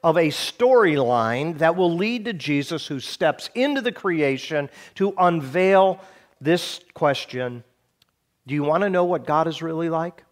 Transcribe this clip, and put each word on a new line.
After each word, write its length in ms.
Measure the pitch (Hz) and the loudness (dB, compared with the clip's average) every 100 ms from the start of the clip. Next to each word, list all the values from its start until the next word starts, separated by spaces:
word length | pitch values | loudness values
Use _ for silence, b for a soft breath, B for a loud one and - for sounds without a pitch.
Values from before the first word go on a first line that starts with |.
of 140 | 170 165 | 2 2
a 100 | 160 | 2
storyline 1300 | 139 - - 247 254 202 147 123 123 113 120 156 156 | -2 -8 0 4 6 4 2 2 2 2 -2 -4 0
that 180 | 160 170 | 0 2
will 160 | 180 | 0
lead 340 | 170 208 240 214 | 2 -2 -2 -6
to 80 | |
Jesus, 520 | 185 139 143 139 160 - | -8 -2 -2 -2 -8 -8
who 140 | 139 | -10
steps 500 | - - 165 143 - 226 | -10 -2 0 0 -8 -2
into 260 | 269 277 | -2 0
the 100 | 240 | -4
creation 760 | 196 196 165 143 135 - 156 143 B B - | -4 -4 0 0 -2 -4 -4 -6 B B -4
to 200 | 196 190 | -4 2
unveil 840 | 180 170 135 160 185 190 190 185 B B B B | 2 2 -2 0 4 6 4 2 B B B B
this 400 | 135 - - - _ | 0 0 -2 -12 _
question, 720 | - 151 135 - 127 127 120 - _ _ _ _ _ _ _ - | -2 0 0 -6 -8 -8 -10 -18 _ _ _ _ _ _ _ -6
"Do 80 | |
you 100 | 143 | -2
want 200 | 143 160 | 0 2
to 60 | 202 | 2
know 140 | 185 180 | 2 2
what 200 | 170 120 | 0 0
God 220 | 151 165 | 0 0
is 160 | 151 | -2
really 260 | 165 160 165 | -6 -4 -2
like?" 340 | 160 170 - _ | -2 -4 -10 _